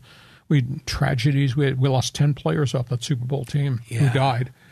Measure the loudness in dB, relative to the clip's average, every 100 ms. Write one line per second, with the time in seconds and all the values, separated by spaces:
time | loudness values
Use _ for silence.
0 | -20 -20 -20 -14 0 0 0 -6 -6 -2
1 | 0 2 2 2 0 2 0 2 2 2
2 | 0 0 0 2 -2 0 0 -2 -4 -6
3 | -4 -4 -2 -6 -4 -2 -2 -4 -4 0
4 | 2 4 2 0 -4 -10 -12